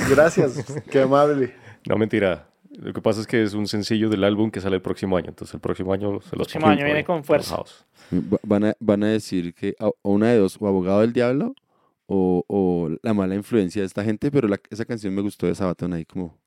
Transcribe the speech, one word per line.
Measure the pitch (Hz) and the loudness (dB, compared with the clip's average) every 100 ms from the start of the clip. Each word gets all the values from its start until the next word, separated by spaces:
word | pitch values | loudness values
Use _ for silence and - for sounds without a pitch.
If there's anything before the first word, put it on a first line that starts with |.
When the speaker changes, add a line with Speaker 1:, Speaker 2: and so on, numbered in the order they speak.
| 123 | 2
Speaker 1:
gracias, | 139 165 151 143 135 117 139 - | 6 6 4 0 -2 -8 -10 -2
qué | 139 | 2
amable. | 131 139 147 143 123 - - - - | 4 4 4 2 -2 -6 -20 -12 -4
Speaker 2:
No, | 104 | 0
mentira. | 110 107 95 80 - _ - | 0 2 2 0 -8 _ -20
Lo | 233 107 | -14 -12
que | 104 | -2
pasa | 110 107 | 0 0
es | 107 | 0
que | 120 | 0
es | 107 | 0
un | 104 101 | 0 -4
sencillo | 107 98 110 110 | -4 -2 0 2
del | 104 | 2
álbum | 98 104 110 | 2 2 0
que | 101 | -2
sale | 95 92 | -2 -2
el | |
próximo | 95 90 98 90 | -2 -4 -2 -2
año, | 80 | -2
entonces | 80 - | -10 -14
el | 80 | -8
próximo | - 90 92 | -6 -4 -4
año | 98 101 98 | -4 -4 -6
se | - | -8
los | - - | -8 -6
Speaker 3:
El | 160 | 0
próximo | |
Speaker 2:
pongo | 156 | 2
Speaker 3:
año | 147 143 | 2 2
viene | 151 | -2
Speaker 2:
por | 151 170 | -2 -2
Speaker 3:
con | |
fuerza. | 139 147 - 82 | 0 0 0 -8
Speaker 2:
House. | - - _ _ - | -8 -16 _ _ -6
Speaker 4:
Va-, | 90 90 98 | -4 0 -2
van | 104 104 | 2 2
a, | 107 - | 2 0
van | 107 101 | 0 2
a | 104 | 2
decir | 110 - 92 85 | 0 -2 -6 -6
que, | - 101 - | -6 -8 -4
o, | 107 - | -4 -2
o | 101 | 0
una | 101 113 | 2 4
de | 120 | 4
dos, | 95 - | 2 0
o | 104 | 0
Abogado | 95 90 101 | 0 2 2
del | 117 | 2
Diablo, | 120 120 135 233 269 _ _ _ _ - | 2 0 0 -2 -6 _ _ _ _ -4
o, | 95 92 90 - | 0 2 0 0
o | 101 92 87 80 80 | 0 2 0 -2 -4
La | 117 | -2
Mala | 104 92 | -2 0
Influencia | 98 101 117 90 104 | -4 0 0 0 -2
de | 95 | -6
esta | - | -4
gente, | 107 107 143 | -4 -2 -2
pero | 143 110 | 0 2
la, | 98 - | 0 -4
esa | 107 113 | -8 -8
canción | 117 101 | -6 -4
me | 98 | -4
gustó | 101 - 87 | -4 -2 -2
de | |
Sabaton | 98 95 85 90 | -2 -2 -4 -4
ahí | 85 78 | -6 -8
como, | 95 85 - | -10 -10 -12